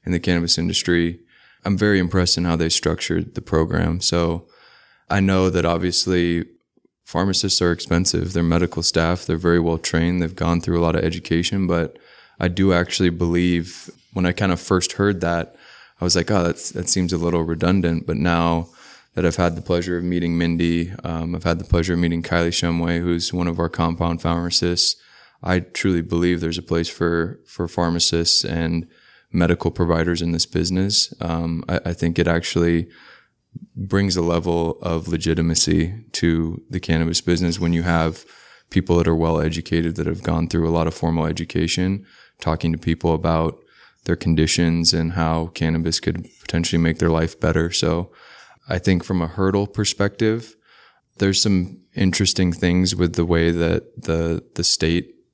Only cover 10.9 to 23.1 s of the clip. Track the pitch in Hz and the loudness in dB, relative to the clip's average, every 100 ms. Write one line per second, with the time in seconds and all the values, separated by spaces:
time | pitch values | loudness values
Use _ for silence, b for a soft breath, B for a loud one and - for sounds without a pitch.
10.9 | 82 82 85 - 85 87 98 92 85 80 | 2 0 -4 -2 -2 0 -2 0 0 -2
11.9 | - B B B B 90 90 95 87 90 | -8 B B B B -2 2 2 2 0
12.9 | - 90 85 87 87 90 87 82 - - | 0 0 2 0 2 2 0 -2 -12 -18
13.9 | _ _ 95 90 87 98 87 - 92 - | _ _ -2 -2 0 -2 -2 0 0 0
14.9 | - 101 95 85 85 82 B B B B | 0 0 0 -2 -2 -4 B B B B
15.9 | B 90 87 82 104 85 82 - - 90 | B 0 0 2 2 2 -2 -6 -4 0
16.9 | 92 90 87 85 85 82 82 87 95 85 | 0 0 0 0 0 -2 0 2 2 2
17.9 | 82 - 71 87 85 85 82 85 B B | -2 -2 0 2 2 2 0 -4 B B
18.9 | B B - 87 78 87 80 - 87 90 | B B -2 0 2 0 -2 -2 -2 -2
19.9 | 87 90 87 85 85 85 85 85 85 85 | -4 -2 -2 0 0 0 2 2 0 -2
20.9 | 95 - 82 82 87 90 85 - 87 87 | -8 -8 -6 -6 -2 0 -2 0 0 2
21.9 | 85 85 85 82 85 85 - 85 85 85 | 0 0 0 0 0 0 0 0 0 0
22.9 | 85 87 | -2 -2